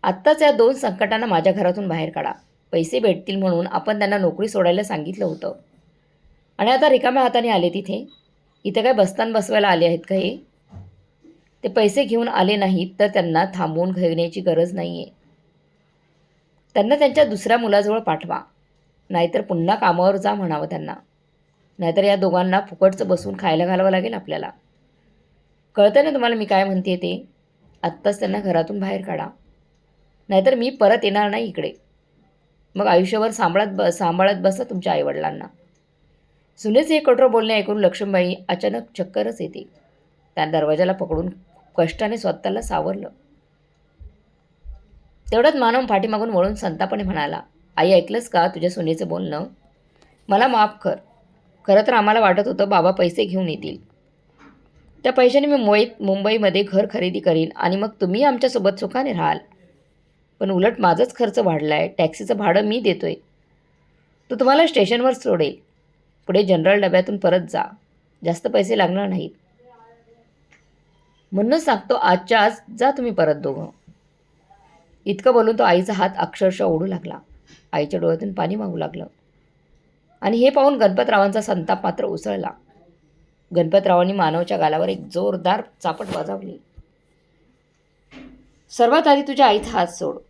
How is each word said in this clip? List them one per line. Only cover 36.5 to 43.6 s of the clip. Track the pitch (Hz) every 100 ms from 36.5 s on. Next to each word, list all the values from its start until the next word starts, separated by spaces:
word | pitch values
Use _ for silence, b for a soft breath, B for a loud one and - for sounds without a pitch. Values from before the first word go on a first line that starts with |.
| _
सुनेचे | 214 226 311
हे | 311
कठोर | 294 247 254
बोलणे | 226 220
ऐकून | 220 196 208
लक्ष्मीबाई | 185 180 202 190 180 185 -
अचानक | 180 208 202 226 -
चक्करच | 185 185 202 233
येते. | 165 - - _ _ _ _ _ _
त्या | - 156
दरवाजाला | 156 151 156 180
पकडून | 190 175 160 180 - _ _ _ -
कष्टाने | 165 - 214 226
स्वतःला | 226 190 196 196
सावरलं. | - 180 156 196 202 _ _ _ _ _